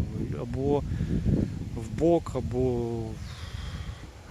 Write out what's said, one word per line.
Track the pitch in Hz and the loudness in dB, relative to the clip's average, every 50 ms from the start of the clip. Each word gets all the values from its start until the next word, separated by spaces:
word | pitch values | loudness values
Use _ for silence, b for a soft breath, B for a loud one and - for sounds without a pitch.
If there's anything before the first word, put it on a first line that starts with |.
| - - - - - - - - | 2 0 -2 -2 -2 -2 -2 -4
або | 120 120 120 131 135 143 143 143 139 B B B B B B B B B B B B B B B B - - | -4 -2 -2 0 2 4 4 2 2 B B B B B B B B B B B B B B B B -6 -6
в | 120 113 110 110 | -6 -6 -4 0
бок, | 107 147 165 170 165 - - - | 4 6 6 6 6 4 0 -2
або, | 131 117 117 120 127 127 131 123 120 120 117 117 117 113 110 110 - B B B B B B B B B B B B B B B B B B B - - B | -2 -2 0 2 2 2 4 2 2 0 0 -2 -2 -4 -4 -6 -8 B B B B B B B B B B B B B B B B B B B -14 -12 B